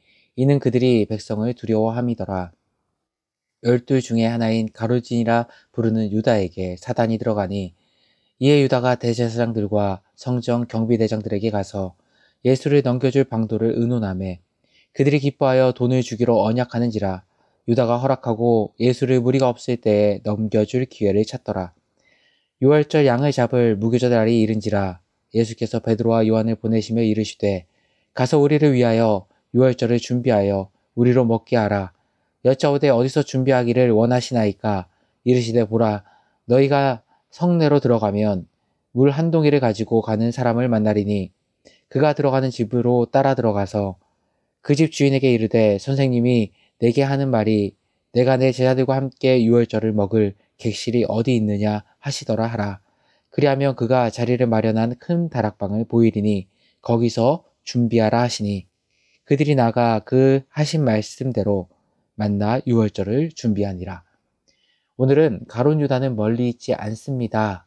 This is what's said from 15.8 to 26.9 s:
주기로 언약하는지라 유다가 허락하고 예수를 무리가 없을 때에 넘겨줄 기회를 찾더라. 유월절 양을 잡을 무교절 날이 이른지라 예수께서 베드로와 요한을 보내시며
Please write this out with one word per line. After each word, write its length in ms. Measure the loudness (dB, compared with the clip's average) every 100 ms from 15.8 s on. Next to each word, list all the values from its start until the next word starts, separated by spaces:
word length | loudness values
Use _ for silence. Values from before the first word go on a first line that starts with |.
| 0 0
주기로 380 | -2 -2 2 2
언약하는지라 840 | 2 -2 -2 -2 -2 -2 -4 -6 -12 _ _ _ -2
유다가 300 | 0 2 0
허락하고 760 | 0 -2 -4 -2 2 0 0 -2
예수를 400 | -2 0 0 0
무리가 300 | 2 0 0
없을 260 | -2 -6 -4
때에 460 | 0 2 2 0
넘겨줄 600 | -4 -4 -2 0 0 -2 -6
기회를 400 | -4 -2 0 -2
찾더라. 480 | -6 -8 -8 -8 _ _ _ _ _ _ _ _ 0
유월절 440 | 2 4 2 2 4
양을 280 | 2 0
잡을 420 | 0 0 2 2 0
무교절 360 | 0 0 2
날이 280 | 2 2 2
이른지라 600 | 2 -2 -2 -2 -2 -8 _ _ _
예수께서 460 | -2 -2 -4 -6 -4
베드로와 480 | -2 -2 0 2 2
요한을 280 | 0 0 -4
보내시며 460 | -2 -2 -2